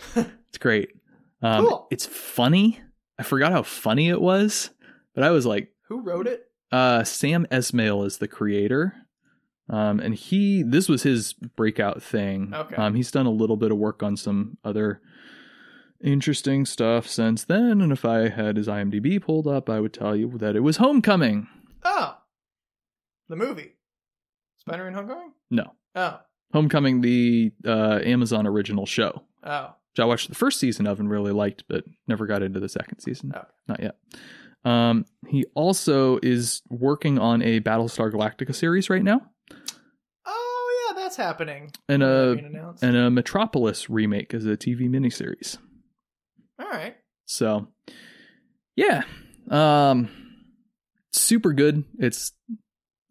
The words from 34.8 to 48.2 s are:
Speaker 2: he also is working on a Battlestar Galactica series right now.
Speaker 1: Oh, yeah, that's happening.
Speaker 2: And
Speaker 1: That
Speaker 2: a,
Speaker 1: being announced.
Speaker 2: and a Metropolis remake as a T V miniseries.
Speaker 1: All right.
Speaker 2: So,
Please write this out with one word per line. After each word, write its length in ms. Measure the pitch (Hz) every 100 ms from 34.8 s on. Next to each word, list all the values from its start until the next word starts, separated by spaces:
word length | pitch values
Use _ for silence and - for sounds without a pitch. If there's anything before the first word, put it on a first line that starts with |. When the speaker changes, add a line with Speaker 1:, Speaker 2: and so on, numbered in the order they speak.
| 117 113 104 _ -
Speaker 2:
he 160 | 143 -
also 640 | - 165 190 - 139 131 127
is 400 | 127 123 117 - -
working 500 | 123 131 147 151 139
on 240 | 110 117
a 180 | 113 113
Battlestar 500 | 107 113 117 - 113
Galactica 420 | 107 107 - 131
series 360 | 139 165 180 190
right 140 | 185
now. 160 | 190 240 - _ _ - - - _ _ _ _ -
Speaker 1:
Oh, 600 | 440 480 494 494 494 480
yeah, 120 | 370
that's 160 | 381 370
happening. 540 | 196 175 160 143 147 - -
Speaker 2:
And 140 | 139
Speaker 1:
That 40 | 135
Speaker 2:
a, 280 | 135 131
Speaker 1:
being 120 | 123 147
announced. 360 | 156 165 -
Speaker 2:
and 140 | 123 120
a 140 | 123
Metropolis 800 | 123 117 196 220 143 113 104 -
remake 440 | 113 107 104 -
as 120 | 117 107
a 100 | 104
T 180 | -
V 140 | 120 123
miniseries. 720 | 131 127 - - - - - - _ _ _ _ _ _ _ _ -
Speaker 1:
All 80 | 415
right. 280 | 220 180 - _ _ -
Speaker 2:
So, 420 | - 110 107 104 _ - - - -